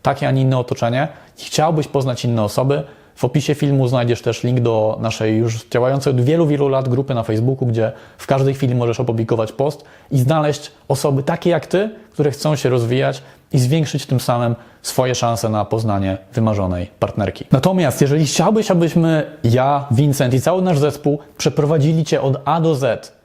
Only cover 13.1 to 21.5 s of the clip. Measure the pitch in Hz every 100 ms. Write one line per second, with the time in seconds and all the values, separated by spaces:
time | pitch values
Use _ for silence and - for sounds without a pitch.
13.1 | 135 - - _ 135 123 160 151 147 -
14.1 | 127 - 120 120 117 - - - - 127
15.1 | 123 117 113 113 107 104 113 113 98 95
16.1 | 95 - - 110 104 92 90 87 - 110
17.1 | - 95 - - 135 180 185 151 - 143
18.1 | 147 147 - 175 220 214 180 165 170 165
19.1 | 156 147 - 117 123 131 143 135 113 147
20.1 | 131 117 127 156 185 185 147 147 - 147
21.1 | 151 - - 156